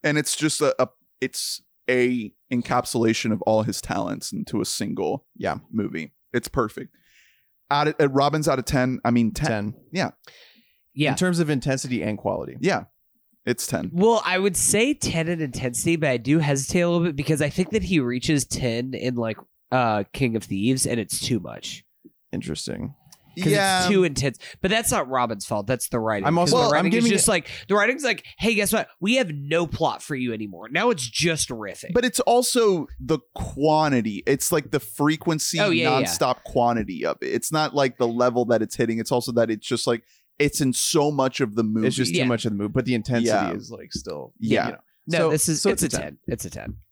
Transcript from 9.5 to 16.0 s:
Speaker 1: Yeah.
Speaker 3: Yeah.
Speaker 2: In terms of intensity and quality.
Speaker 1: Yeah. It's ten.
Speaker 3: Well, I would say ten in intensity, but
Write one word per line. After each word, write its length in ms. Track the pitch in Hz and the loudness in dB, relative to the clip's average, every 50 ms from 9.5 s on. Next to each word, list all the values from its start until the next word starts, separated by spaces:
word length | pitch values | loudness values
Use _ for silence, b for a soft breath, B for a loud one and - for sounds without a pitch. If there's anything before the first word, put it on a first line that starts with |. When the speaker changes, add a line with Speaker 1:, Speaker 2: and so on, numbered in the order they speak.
| 113 107 104 107 - - - _ - | 0 -2 -2 -6 -8 -10 -18 _ -4
Speaker 1:
Yeah. 180 | 180 170 101 - _ _ b b b b b b b b b b b b _ _ | -4 -4 -4 -4 _ _ b b b b b b b b b b b b _ _
Speaker 3:
Yeah. 160 | 139 147 143 - | -2 0 0 2
Speaker 2:
In 40 | |
terms 220 | - 185 185 180 165 | 2 2 2 2 2
of 100 | 170 147 | 2 0
intensity 520 | 151 131 120 147 135 135 - 135 127 110 78 | 0 0 0 0 -2 -2 -2 -4 -2 -2 -2
and 160 | 107 107 - | -2 -4 -4
quality. 380 | - - 95 - 69 - - - | -4 -4 -4 -4 -6 -8 -8 -2
Speaker 1:
Yeah. 240 | - 180 185 113 - - _ _ _ _ _ _ _ _ _ _ _ | 0 0 0 0 -4 -8 _ _ _ _ _ _ _ _ _ _ _
It's 220 | - 123 - - | -2 -2 -2 -2
ten. 240 | - - 90 - 92 - | -4 -4 -4 -4 -4 0
Speaker 3:
Well, 300 | 175 190 226 233 220 - | 2 4 4 4 4 2
I 140 | 170 185 185 | 0 0 2
would 180 | 190 202 175 | 0 0 0
say 380 | - - - - 202 226 269 294 | 0 0 2 2 2 2 2 0
ten 320 | - - - - 165 165 160 | -2 -2 -4 -2 -2 -2 -2
in 120 | 175 165 | -2 -2
intensity, 560 | 156 139 120 - 123 127 123 - - 165 170 | -4 -4 -4 -4 -4 -4 -4 -2 0 0 2
but 140 | 165 | 2